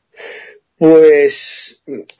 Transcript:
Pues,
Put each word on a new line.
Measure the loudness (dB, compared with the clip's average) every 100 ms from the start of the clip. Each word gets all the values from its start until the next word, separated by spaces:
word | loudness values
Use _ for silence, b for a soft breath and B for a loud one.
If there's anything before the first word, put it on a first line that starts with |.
| _ _ B B B B _ -4
Pues, | 2 4 4 2 0 -4 -16 -20 -20 _ -20 -20 -20 _